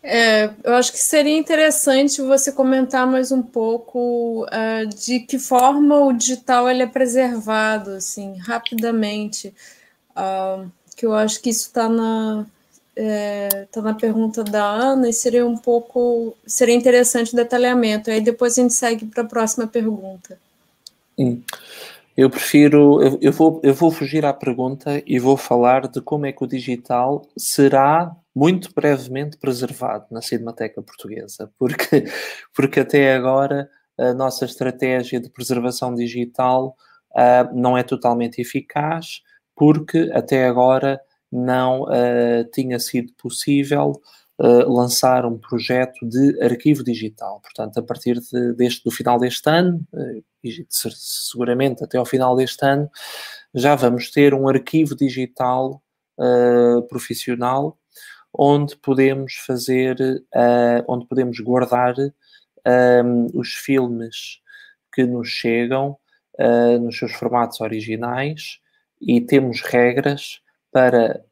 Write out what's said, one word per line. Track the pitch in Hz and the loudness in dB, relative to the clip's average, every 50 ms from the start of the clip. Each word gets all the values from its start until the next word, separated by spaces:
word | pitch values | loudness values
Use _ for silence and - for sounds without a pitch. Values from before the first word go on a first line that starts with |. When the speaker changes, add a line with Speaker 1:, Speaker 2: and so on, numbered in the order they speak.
Speaker 1:
É, | - 285 - 233 233 226 214 214 214 214 214 - | -6 -2 0 2 4 4 4 2 2 0 -4 -6
eu | - - 240 | -2 2 2
acho | 247 247 - | 2 2 0
que | - - | -2 -4
seria | - - - 302 285 294 302 | -4 2 2 2 2 4 2
interessante | 320 302 - 330 302 311 311 302 311 - 285 262 262 277 285 277 - | 0 0 0 2 2 4 2 2 2 2 2 2 4 2 2 0 -2
você | 269 262 269 269 - 285 | 0 2 2 2 2 0
comentar | 277 - 262 262 262 262 262 254 269 262 254 254 | -2 0 0 2 2 2 0 0 0 0 0 2
mais | 262 262 254 254 | 2 0 0 0
um | 269 262 | -2 -2
pouco, | 240 240 _ 240 220 220 226 233 233 - - 247 240 240 240 240 233 233 226 226 - - | -2 -4 _ -4 -2 -2 -2 -4 -6 -8 -6 -4 -2 -2 -2 -2 -2 -4 -4 -6 -6 -6
eh, | - 220 220 220 220 220 220 | -6 -4 -4 -2 -2 -4 -4
de | 214 208 - - - 247 247 | -6 -8 -10 -6 -4 -4 -4
que | 247 - - | -4 -4 -6
forma | 254 - - 262 247 247 262 285 294 294 285 294 294 | -6 -2 0 2 4 4 4 4 4 4 4 6 6
o | 285 277 | 4 4
digital | 254 233 - - 254 247 _ - 254 247 247 247 | 2 0 0 -2 -4 -4 _ 0 2 2 4 2
ele | 254 254 254 | 2 0 0
é | |
preservado, | 233 - 277 262 247 233 254 262 247 240 226 214 214 220 220 220 220 220 214 202 202 | -2 0 -2 0 0 2 0 0 0 -2 -6 -4 -2 -2 0 0 0 -2 -4 -6 -8
assim, | 196 190 185 - - - 202 196 196 185 | -10 -10 -10 -10 -10 -10 -12 -12 -14 -14
rapidamente, | 180 220 233 233 233 - 247 226 220 233 233 220 214 208 208 214 214 208 214 - - 196 _ _ - - - _ _ _ _ _ _ _ _ | -8 -6 -6 -6 -6 -6 -6 -4 -4 -2 -2 -2 -2 -4 -4 -6 -8 -8 -10 -12 -14 -16 _ _ -20 -20 -20 _ _ _ _ _ _ _ _
ah, | - 190 190 190 190 190 190 190 190 190 180 - _ _ _ - | -8 -6 -4 -4 -4 -4 -4 -6 -8 -10 -14 -18 _ _ _ -12
que | - - | -4 -2
eu | 226 | 0
acho | 214 214 214 214 214 - | 0 0 0 -2 -2 -4
que | - 247 | -4 -4
isso | 226 - - - | -4 -4 -6 -6
tá | _ 247 226 226 | _ -2 0 0
na, | 226 226 226 226 226 220 220 220 214 214 214 214 _ _ _ _ _ _ _ _ _ | 0 0 0 0 -2 -2 -2 -4 -4 -6 -8 -10 _ _ _ _ _ _ _ _ _
é, | - 220 214 214 208 208 208 208 202 202 202 202 196 196 _ | -6 -4 -4 -4 -4 -4 -6 -6 -6 -4 -4 -4 -6 -6 _
tá | - 226 | -10 -6
na | 208 220 220 | -4 -4 -2
pergunta | 220 - 226 220 220 226 220 214 226 220 | -2 -2 -2 0 0 -2 -2 -2 -4 -6
da | 208 208 208 208 | -2 -2 0 0
Ana | 202 208 220 247 269 269 269 254 233 | 0 0 0 0 2 2 2 2 0
e | |
seria | 226 - - 247 226 247 240 | 0 0 -2 0 2 2 0
um | 240 233 226 | 0 -2 -2
pouco, | - 247 240 233 233 233 - 254 240 240 240 233 233 226 - _ _ | 0 0 0 0 0 -2 -2 0 0 2 0 0 -2 -6 -8 _ _
seria | - - - 254 233 240 | -8 0 0 2 4 4
interessante | 240 240 254 247 247 247 240 - 240 233 226 | 4 4 6 6 6 4 4 2 0 -2 0
o | 240 | 0
detalhamento. | 240 233 233 247 240 247 247 247 247 233 220 214 214 214 - | -2 0 0 0 0 2 2 2 2 2 2 0 -2 -4 -2
Aí | 220 220 | -2 0
depois | 214 233 233 - 247 240 233 | 0 0 0 2 0 0 2
a | 254 | 2
gente | 247 247 247 | 2 2 2
segue | - - 233 233 220 220 | 0 0 -2 -2 -2 -6
pra | 220 - - 240 | -8 -6 -6 -6
próxima | 220 - 240 220 220 - - 226 | -4 -2 -2 -2 -2 -2 -4 -6
pergunta. | 220 _ 240 220 220 214 196 190 190 190 180 _ - 185 _ _ _ _ _ _ _ _ _ _ - _ _ _ _ _ - | -4 _ -2 -2 -2 -4 -6 -10 -16 -18 -20 _ -20 -20 _ _ _ _ _ _ _ _ _ _ -20 _ _ _ _ _ -2
Speaker 2:
Hum. | 139 123 120 120 - - - - - - - - - - - - _ _ _ | 0 0 0 -4 -8 -16 -16 -16 -20 -20 -20 -20 -20 -20 -20 -20 _ _ _
Eu | - 135 135 | 4 4 4
prefiro, | 135 - - - - 143 147 147 147 147 147 143 143 - | 4 0 -6 2 6 6 8 8 8 8 8 8 8 6
eu, | 143 135 135 - | 6 4 2 4
eu | - 139 | 2 2
vou, | 139 - 160 160 160 160 | 4 6 4 4 4 4
eu | - 139 135 | 2 2 4
vou | 135 170 165 | 4 2 2
fugir | 160 - 151 135 143 156 151 | 2 0 -6 -4 -2 -2 0
à | 143 | 0
pergunta | 139 - - 135 120 120 127 131 135 135 - 147 143 143 - | -2 -2 -4 -6 -4 -2 -4 -4 -6 -6 -6 -6 -6 -6 -4
e | - 127 123 | -2 -2 0
vou | 120 131 139 | 4 2 2
falar | 135 - - 127 120 120 123 127 135 131 | 2 2 0 2 4 4 4 4 2 0
de | 131 - 135 | -4 -8 -10
como | 120 - 156 147 143 | -6 -6 -6 -4 -4
é | 139 | -6
que | 135 - 135 | -6 -6 -8
o | |
digital | 123 139 131 117 - 127 120 120 - 131 120 123 131 143 143 - _ _ | -6 -6 -8 -6 -6 -8 -8 -6 -4 -2 0 0 0 -2 -4 -8 _ _
será | - - - - - 143 139 139 135 135 139 151 165 175 170 170 _ _ _ _ | -10 -8 -6 2 4 4 6 6 4 4 4 4 2 0 -2 -10 _ _ _ _
muito | 131 139 165 185 180 170 - _ | 2 2 2 2 0 -4 -6 _
brevemente | - 139 147 143 131 123 123 127 135 147 147 147 | -2 0 0 0 0 -4 -10 -8 -8 -8 -10 -10
preservado | _ - 135 127 120 131 120 147 - 127 117 110 107 - _ | _ -6 -6 -4 -4 -6 -10 -8 -8 -8 -8 -8 -8 -12 _
na | - 113 | -14 -12
Cinemateca | - - 123 117 113 113 113 - 113 107 - - | -8 -6 -6 -6 -6 -8 -10 -10 -10 -10 -10 -14
Portuguesa, | 107 _ - - - 98 107 110 110 101 - - 107 107 _ _ | -16 _ -20 -20 -16 -14 -14 -14 -14 -16 -16 -18 -18 -18 _ _
porque, | 131 120 - - - - - 139 - - - - - - - - - _ _ | -4 -4 -2 -4 -2 2 2 0 0 0 -10 -10 -10 -12 -14 -16 -20 _ _
porque | - 139 135 - 143 | -2 -2 0 0 0
até | 135 135 - 143 139 135 131 | -2 2 2 4 4 4 2
agora | 131 123 131 131 135 139 139 143 139 139 139 _ _ _ _ _ - | 2 2 0 2 2 0 0 -2 -4 -6 -8 _ _ _ _ _ -2
a | 123 127 | -2 0
nossa | 123 127 135 131 131 - 135 | 0 0 -2 -4 -2 -4 -8
estratégia | 120 - - 131 127 123 123 - 131 127 127 120 123 - 123 | -8 -6 -6 -6 -6 -4 -2 -2 0 0 -2 -2 -4 -6 -8
de | 120 - | -8 -8
preservação | _ - 123 123 131 120 120 127 123 - 127 127 123 | _ -12 -6 -4 -2 -2 -2 -4 -6 -4 -6 -6 -4
digital, | 120 120 120 117 123 120 120 _ - 127 127 127 131 131 135 - _ _ _ _ _ _ _ - | -4 -6 -6 -4 -6 -8 -6 _ -2 0 2 2 0 0 -4 -10 _ _ _ _ _ _ _ 0
ah, | - 123 123 123 123 123 - | 2 4 6 6 4 2 2
não | - 123 123 123 127 | -2 -2 0 2 2
é | 127 | 0
totalmente | 123 - 135 123 - 123 120 120 120 117 120 - | 0 -2 -6 -2 0 0 0 0 -2 -6 -6 -8
eficaz, | 120 - - 135 131 _ - 147 147 156 165 165 165 - - - _ _ _ _ _ _ _ | -10 -6 -6 -8 -8 _ -6 -4 -4 -4 -4 -6 -8 -12 -16 -18 _ _ _ _ _ _ _
porque | - 151 151 151 156 151 - - 160 165 - | 4 6 6 6 4 0 -2 -2 -2 -2 0
até | - 123 117 - 139 131 127 | -2 -2 -2 0 0 2 2
agora | 127 120 123 123 127 131 131 135 139 135 135 - _ _ _ _ _ | 2 2 4 4 4 4 2 2 -2 -2 -4 -8 _ _ _ _ _
não, | - 123 123 127 127 127 127 127 131 131 - - | -6 -4 -2 -2 0 0 0 0 -2 -2 -2 -2
ah, | - 123 123 123 120 120 120 120 120 117 117 117 | 0 0 2 2 2 2 2 2 0 0 -2 -4
tinha | - - 131 127 123 120 | -4 -6 -4 -4 -4 -6
sido | - - - 123 120 123 _ | -6 -4 -4 -6 -6 -6 _
possível, | _ _ - - - - - 143 143 139 139 147 143 143 143 143 - _ _ _ _ _ _ _ _ | _ _ -10 -10 -8 -2 0 0 0 0 0 0 0 0 -2 -2 -6 _ _ _ _ _ _ _ _
ah, | - 123 120 120 123 | 4 6 6 6 6
lançar | 143 127 123 123 123 120 - - 127 127 127 123 | 4 2 0 0 0 0 0 2 2 2 2 0
um | 117 117 110 | -2 -6 -8
projeto | 107 - 127 117 113 - 127 127 127 127 - - - | -8 -6 -6 -6 -4 -2 -2 -2 -2 -4 -6 -12 -12
de | 117 113 127 139 139 135 - | -4 0 2 2 2 2 2
arquivo | 131 120 120 - - 151 151 131 123 | 0 0 0 2 2 2 2 2 0
digital. | 123 117 110 110 110 110 - - 98 101 104 | -4 -4 -4 -6 -10 -12 -12 -12 -12 -12 -14
Portanto, | _ - - - 113 107 107 120 | _ -20 -12 -12 -10 -8 -8 -8
a | |
partir | 120 123 120 - - 123 120 120 | -8 -8 -12 -6 -2 -4 -4 -4
de, | 120 - - 123 123 120 | -4 -8 -6 -4 -2 -2
deste, | 120 120 123 120 117 - _ | 0 0 0 0 0 -4 _
do | 117 | -6
final | - - 123 123 123 117 | -6 -2 0 0 2 2
deste | 123 120 - - - 151 | 0 -2 -4 -2 -2 0
ano, | 156 170 180 180 175 165 147 _ - | 2 2 2 2 0 -2 -6 _ -10
eh, | 160 135 127 117 110 - _ _ _ - | -12 -10 -10 -10 -14 -16 _ _ _ -14
e | 120 110 170 165 _ | -12 -12 -12 -14 _
se-, | - - - - - | -8 -6 -6 -8 -12
seguramente | - - - - - - - - 120 123 120 120 127 135 139 123 - | -12 -14 -12 -10 -10 -10 -10 -6 -6 -2 -2 0 0 0 -2 -2 -4
até | - - - | -10 -6 -4
ao | 127 120 | -4 -4
final | - - 131 127 127 127 | -2 -2 0 0 2 2
deste | 131 131 123 - - 143 | 2 0 -2 -4 -2 0
ano, | 139 139 143 147 147 _ - - - - - - - - - - _ _ | 0 0 0 -2 -6 _ -16 -18 -16 -16 -16 -16 -16 -18 -20 -20 _ _
já | 131 120 143 147 | 0 2 2 2
vamos | 131 131 120 120 120 - - | 4 2 0 0 0 -6 -4
ter | - 147 143 143 139 | 2 6 6 6 6
um | 135 135 | 4 2
arquivo | 135 135 131 131 - - 160 156 147 143 | 2 2 0 -2 0 0 0 0 0 0
digital, | 127 143 135 123 131 127 123 _ - 131 123 127 127 131 131 139 139 _ _ _ _ _ _ _ - | -2 -2 -2 -2 -4 -8 -8 _ -4 -2 -2 -2 -2 -4 -6 -8 -12 _ _ _ _ _ _ _ -4
eh, | 127 123 123 120 123 123 120 120 120 120 120 120 120 | 0 2 2 4 4 4 4 4 4 4 4 2 0
profissional, | 120 - 123 - - 120 - - - 123 120 120 123 131 139 143 156 - _ _ _ _ - - - - _ _ _ _ - | -4 -10 -10 -8 -8 -10 -8 -6 -6 -6 -4 -2 -2 -2 -2 -4 -4 -8 _ _ _ _ -20 -20 -20 -20 _ _ _ _ 2
onde | 143 143 147 147 147 143 - | 4 4 4 4 2 -2 -8
podemos | _ _ - 131 131 135 135 135 135 135 131 - - - | _ _ -2 2 4 4 2 2 -2 -6 -10 -12 -16 -8
fazer, | - 131 123 123 - 131 127 127 131 127 127 135 131 131 135 _ _ - | -6 -6 -6 -2 -2 0 0 0 0 -2 -2 -2 -2 -2 -4 _ _ 0
eh, | 123 120 120 120 120 120 120 120 120 - | 2 4 4 4 4 4 2 2 0 0
onde | - 123 123 120 | -2 -6 -6 -6
podemos | _ 131 127 127 123 120 - | _ -2 -2 -2 -2 -4 -8
guardar, | 110 117 123 127 127 123 123 123 123 123 123 131 139 143 _ _ _ _ _ _ _ _ _ _ _ | -4 0 0 0 2 0 0 0 0 0 0 -2 -6 -6 _ _ _ _ _ _ _ _ _ _ _
ehm, | 123 123 123 127 123 123 123 120 120 123 120 117 - | 2 4 4 6 6 6 4 4 2 2 0 0 -2
os | - 135 123 - - | -4 -6 -6 -6 -10
filmes | - - - 139 135 127 123 120 113 117 113 110 - - - - _ _ _ - - - _ _ _ _ _ | -12 -4 -2 0 0 0 -2 -4 -8 -10 -12 -14 -16 -16 -16 -18 _ _ _ -20 -20 -20 _ _ _ _ _
que | - - 127 | -2 0 0
nos | 123 123 120 117 117 | 0 0 -4 -6 -8
chegam, | - - - 117 113 117 120 120 131 135 139 143 143 _ _ _ _ _ _ _ _ - | -8 -6 -2 -2 -2 -2 -2 -2 -2 -2 -4 -4 -8 _ _ _ _ _ _ _ _ -2
eh, | - 117 117 120 120 120 120 | 0 2 4 4 4 4 2
nos | 120 120 117 117 - | 2 0 -4 -6 -6
seus | 123 113 | -8 -8
formatos | - - - 117 120 120 117 113 - - | -8 -6 -6 -2 -2 -2 -2 -2 -6 -10
originais, | 113 110 113 110 107 110 110 110 117 120 123 127 139 147 156 151 - - - _ _ _ _ _ _ _ _ _ | -8 -8 -8 -8 -8 -8 -8 -6 -6 -6 -6 -6 -6 -6 -8 -10 -14 -16 -18 _ _ _ _ _ _ _ _ _
e | - - 120 120 | -2 0 0 0
temos | 120 - 139 139 135 127 117 - | 2 2 2 2 2 0 -6 -6
regras | - - - 123 120 123 120 139 139 147 143 139 - - - - _ _ _ _ _ _ | -8 -2 2 2 2 4 2 0 -2 -2 -4 -4 -8 -16 -16 -18 _ _ _ _ _ _
para | _ 131 127 123 123 120 113 110 - - _ _ | _ 2 4 4 4 4 2 2 -2 -6 _ _